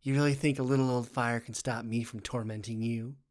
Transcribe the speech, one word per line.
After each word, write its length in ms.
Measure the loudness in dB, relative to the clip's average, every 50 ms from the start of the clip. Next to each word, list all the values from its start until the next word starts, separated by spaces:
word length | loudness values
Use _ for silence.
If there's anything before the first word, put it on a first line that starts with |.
| _
You 100 | 2 2
really 200 | 4 4 4 2
think 240 | 4 2 2 2 2
a 60 | 2
little 260 | 2 4 4 4 4
old 180 | 4 0 0 -2
fire 300 | -2 0 0 2 0 -2
can 160 | -4 -6 -10
stop 300 | -6 -4 -4 -4 -4 -4
me 180 | -2 -2 -2
from 160 | -2 -2 -8 -10
tormenting 600 | -10 -6 -4 -4 -4 -4 -6 -6 -6 -6 -6 -4
you? 320 | -2 -2 -2 -2 -4 -6 -10 -14 _ _